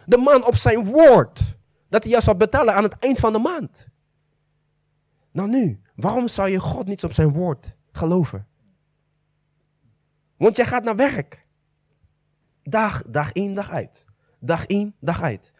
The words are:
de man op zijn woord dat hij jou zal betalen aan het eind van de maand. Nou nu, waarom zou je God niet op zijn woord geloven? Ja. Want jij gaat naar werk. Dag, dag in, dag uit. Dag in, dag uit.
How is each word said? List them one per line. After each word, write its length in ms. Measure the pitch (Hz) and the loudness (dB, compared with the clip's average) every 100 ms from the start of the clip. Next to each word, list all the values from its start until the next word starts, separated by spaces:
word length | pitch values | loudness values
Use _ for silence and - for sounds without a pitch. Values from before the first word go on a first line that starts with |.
| - | 2
de 120 | 240 | 2
man 280 | 262 277 233 | 6 4 4
op 100 | 240 | 0
zijn 300 | 240 226 202 | 2 0 0
woord 540 | 277 320 220 123 - - - _ _ _ | 6 8 8 4 -4 -8 -8 _ _ _
dat 140 | 220 | -4
hij 80 | 220 | 0
jou 120 | 233 | 0
zal 120 | 226 190 | 2 2
betalen 380 | 214 269 233 | 2 2 2
aan 100 | 196 | 2
het 120 | 208 - | 0 -2
eind 200 | 254 262 | -2 0
van 140 | 226 | 0
de 60 | 214 | 0
maand. 480 | 262 349 - _ - _ _ _ _ _ _ _ _ _ _ _ _ _ _ | -2 -4 -10 _ -20 _ _ _ _ _ _ _ _ _ _ _ _ _ _
Nou 180 | 151 196 | -8 -2
nu, 320 | 262 208 104 _ - | 0 0 -4 _ -6
waarom 320 | 170 233 247 | -4 -2 -4
zou 220 | - 196 | -4 -2
je 100 | 190 | -2
God 280 | - - 196 | -4 -6 -8
niet 160 | 196 | -8
op 100 | - | -6
zijn 180 | - 156 | 0 0
woord 440 | 143 180 139 - - _ | 0 -4 -6 -10 -20 _
geloven? 560 | - 165 180 151 98 104 _ _ _ _ _ _ _ _ _ _ _ _ _ _ _ _ _ _ - | -6 -2 0 -2 -6 -16 _ _ _ _ _ _ _ _ _ _ _ _ _ _ _ _ _ _ 0
Ja. 0 | |
Want 180 | 196 226 | 0 2
jij 100 | 233 | -2
gaat 180 | 247 | -2
naar 120 | 233 208 | -4 -2
werk. 500 | 277 269 - - _ _ _ _ _ _ _ _ _ _ _ _ | -2 -2 -10 -14 _ _ _ _ _ _ _ _ _ _ _ _
Dag, 400 | - 214 220 156 - | -6 -2 -2 -4 -8
dag 240 | 120 147 | -6 -6
in, 220 | - 202 | -6 -6
dag 180 | 196 202 | -6 -8
uit. 340 | 165 - _ _ _ _ _ | -8 -10 _ _ _ _ _
Dag 260 | 120 165 - | -6 -4 -2
in, 300 | 202 208 - | -4 -4 -8
dag 220 | 139 170 | -6 -4
uit. 300 | 165 104 _ | -4 -8 _